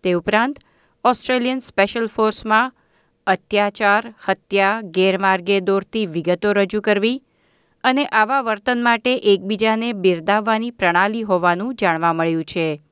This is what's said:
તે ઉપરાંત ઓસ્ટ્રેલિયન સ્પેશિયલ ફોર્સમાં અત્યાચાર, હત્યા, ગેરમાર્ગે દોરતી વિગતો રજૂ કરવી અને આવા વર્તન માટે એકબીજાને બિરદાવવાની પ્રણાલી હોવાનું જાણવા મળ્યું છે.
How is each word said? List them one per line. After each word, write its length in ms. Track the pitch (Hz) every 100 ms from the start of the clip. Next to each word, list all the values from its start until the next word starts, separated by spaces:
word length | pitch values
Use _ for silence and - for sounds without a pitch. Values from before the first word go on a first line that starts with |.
તે 100 | 185
ઉપરાંત 460 | 175 170 208 247 294 _ _ _ _
ઓસ્ટ્રેલિયન 540 | 247 247 - 254 240 262
સ્પેશિયલ 480 | - - 196 233 226
ફોર્સમાં 680 | - 220 208 220 220 254 _ _ _ _ _ -
અત્યાચાર, 880 | 185 _ 208 202 202 214 208 233 220 -
હત્યા, 520 | 190 _ 196 196 220
ગેરમાર્ગે 800 | 202 165 190 185 196 190 175 196
દોરતી 460 | 185 196 185 226 202
વિગતો 460 | 160 165 175 208
રજૂ 280 | 202 196 214
કરવી 420 | 208 208 220 262 _ _ _ _ _ _
અને 220 | 247 262 285
આવા 340 | 220 214 269
વર્તન 420 | 233 214 226 247
માટે 340 | 240 233 247 254
એકબીજાને 760 | - 196 190 190 220 220 233
બિરદાવવાની 760 | 208 185 170 165 208 214 220 233
પ્રણાલી 520 | 233 185 175 196 220
હોવાનું 520 | 214 180 175 175 226
જાણવા 380 | 254 190 160 170
મળ્યું 320 | 165 165 165
છે. 380 | 160 180 160 151 _